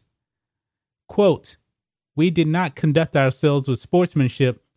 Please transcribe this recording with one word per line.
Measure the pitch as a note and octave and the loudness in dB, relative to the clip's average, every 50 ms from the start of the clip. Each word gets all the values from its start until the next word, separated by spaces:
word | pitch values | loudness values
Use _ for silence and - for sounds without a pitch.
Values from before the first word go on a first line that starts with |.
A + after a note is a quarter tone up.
| _ _ _ _ _ _ _ _ _ _ _ _ _ _ _ _ _ _ _ _ _ - | _ _ _ _ _ _ _ _ _ _ _ _ _ _ _ _ _ _ _ _ _ -6
Quote, | - - G3+ F#3+ D3 - - - - - _ _ _ _ _ _ _ _ _ _ _ | -2 2 2 2 2 0 -4 -12 -20 -20 _ _ _ _ _ _ _ _ _ _ _
"We | D3 D#3+ F#3 | -2 0 0
did | D#3+ E3+ D#3+ D#3 | 0 0 0 0
not | D#3+ F3+ F#3 D3 - | 0 -2 -2 -4 -4
conduct | - - D#3 C#3 D#3+ D#3+ - - | -2 -2 0 2 0 0 0 0
ourselves | D3 C3+ C3 - - - D3 C#3+ C#3 C3 C#3 | 0 0 0 0 0 0 0 0 0 -2 -2
with | B2 - | -4 -6
sportsmanship | - - - F3 F3+ E3+ - D3+ C3+ B2 - - C3+ B2+ A#2 - _ _ _ | -4 -2 0 0 0 0 0 0 -2 0 0 -2 -2 -2 -2 -4 _ _ _